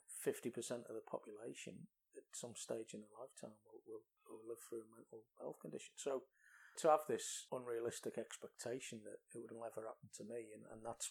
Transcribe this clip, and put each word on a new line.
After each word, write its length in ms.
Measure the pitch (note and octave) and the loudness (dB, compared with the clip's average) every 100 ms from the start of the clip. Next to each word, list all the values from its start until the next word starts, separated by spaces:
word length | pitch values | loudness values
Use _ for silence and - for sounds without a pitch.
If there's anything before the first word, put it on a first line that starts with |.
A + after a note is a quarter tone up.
| - | -6
fifty 440 | - - A#2 A#2+ | 0 2 4 2
percent 360 | A#2 A2+ A#2+ A#2 | 0 0 0 -2
of 60 | |
the 80 | A2 | -4
population 840 | - - - G#2 A#2+ - - - - _ _ - | -2 -4 -4 -8 -6 -6 -8 -8 -10 _ _ -18
at 60 | - | -10
some 200 | - B2 | -6 -6
stage 400 | A2 - A#2 A2+ | -4 0 0 0
in 60 | G#2+ | -6
their 180 | G#2+ A2 | -8 -10
lifetime 400 | C3 - A2+ G#2+ G#2+ | -10 -8 -12 -12 -16
will, 160 | G#2+ G#2+ | -16 -10
will, 180 | A2 - _ - | -10 -10 _ -14
will 160 | A2+ A2 | -10 -6
live 160 | A2+ | -6
through 200 | - A#2 A2 | -4 -6 -6
a 80 | |
mental 320 | A2+ - A#2 A2 - | -12 -14 -14 -14 -6
health 180 | - D#3 | -6 -4
condition. 320 | - - - - | -4 -6 -6 -4
So 260 | - C3 - _ - - - - | 2 2 0 _ -20 -20 -14 6
to 100 | D#3+ | 10
have 200 | D3+ - | 12 10
this 380 | A#2 - - - | 2 2 -2 0
unrealistic 680 | C3 B2 A#2 A#2 - A2+ A2+ | -2 2 2 2 2 0 -2
expectation 800 | A2 - - - A#2+ B2+ - A2+ | -2 -4 -8 -4 0 0 -2 -6
that 200 | G#2 G2+ - | -6 -10 -10
it 80 | - | -8
would 160 | A#2 A2+ | -6 -4
never 320 | A2+ A2 A2 | -4 -2 -4
happen 240 | - G#2+ | -6 -10
to 120 | - | -8
me, 280 | G#2+ A#2 A2 | -4 -2 -4
and, 100 | G#2+ A2 | -8 -10
and 140 | A2 | -6
that's 260 | A2 A2+ - | -4 -2 -2